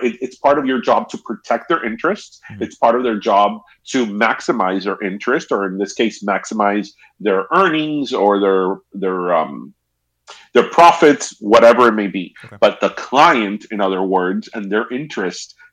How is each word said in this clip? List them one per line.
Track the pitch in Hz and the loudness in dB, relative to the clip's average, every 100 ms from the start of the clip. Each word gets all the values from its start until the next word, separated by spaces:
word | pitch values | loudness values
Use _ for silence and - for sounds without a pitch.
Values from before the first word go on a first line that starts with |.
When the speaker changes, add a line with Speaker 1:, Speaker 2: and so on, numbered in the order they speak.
Speaker 1:
it, | 127 110 | -4 -6
it's | 127 - | -10 -2
part | 143 143 | 0 2
of | 131 | 0
your | 127 | -2
job | 113 113 117 | 0 0 -2
to | - | -10
protect | - 113 - 117 - | -12 -10 -4 -4 -2
their | 165 113 | -4 -4
interests. | 113 156 208 - - - | -6 -4 -6 -10 -20 -18
Speaker 2:
Mm-hmm. | 107 | -10
Speaker 1:
It's | - | -10
part | - 117 117 | -2 0 2
of | |
their | 123 104 | 0 -2
job | 110 101 104 110 - _ - | 0 2 2 0 -14 _ -6
to | 131 | -4
maximize | 113 101 113 127 - 131 92 95 | -2 0 -2 -2 -4 -2 -2 -2
their | 98 98 | -4 -6
interest, | 104 101 - 143 - | -6 -6 -4 -4 -2
or | 110 | -4
in | 98 95 | -4 -4
this | 101 | -6
case, | - 117 - | -2 -4 -4
maximize | 101 95 - 110 101 101 101 - _ - | -4 -4 -4 -2 0 -2 -6 -12 _ -6
their | 196 95 95 | -2 0 0
earnings | 170 190 156 156 151 127 | 0 2 0 -4 -4 -4
or | 127 101 101 | 0 2 2
their, | 101 95 92 95 _ | 2 0 0 -6 _
their, | 98 95 92 90 | -8 -6 -4 -2
um, | 85 76 67 60 _ _ _ _ _ - - _ | 0 -2 -8 -18 _ _ _ _ _ -20 -20 _
their | 120 190 | 2 2
profits, | - 170 - 156 139 - - | 6 6 8 4 4 -2 -10
whatever | 104 117 117 120 120 | 2 6 8 6 4
it | |
may | 107 101 | 2 -2
be. | 95 85 - | -6 -10 -14
Speaker 2:
Okay. | - 101 | -20 -2
Speaker 1:
But | 110 - | -2 0
the | 101 | -4
client, | - - 131 165 139 101 101 - | -4 -2 4 4 4 -2 -6 -8
in | 104 | -4
other | 98 95 | -2 -2
words, | 95 92 90 101 - | 0 0 0 -4 -8
and | 113 98 | -10 -4
their | 104 113 | -2 -2
interest | 127 151 - 92 - - _ _ | -6 -8 -6 -6 -6 -14 _ _